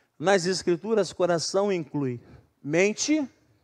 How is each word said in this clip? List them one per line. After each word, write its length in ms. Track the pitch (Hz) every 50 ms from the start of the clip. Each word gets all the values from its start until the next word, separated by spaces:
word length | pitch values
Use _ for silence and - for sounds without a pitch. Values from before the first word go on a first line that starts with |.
| _ _ _ -
Nas 260 | 147 190 202 190 160
Escrituras, 640 | 185 185 - - 180 175 156 185 220 226 208 180 -
coração 600 | - - 180 170 170 160 - - - 196 202 208
inclui 500 | 190 175 143 - - 147 139 127 123 113 - - - - _ _ _ _
mente, 680 | - 143 156 170 190 208 208 - - 294 302 311 277 - _ _ _ _ _ _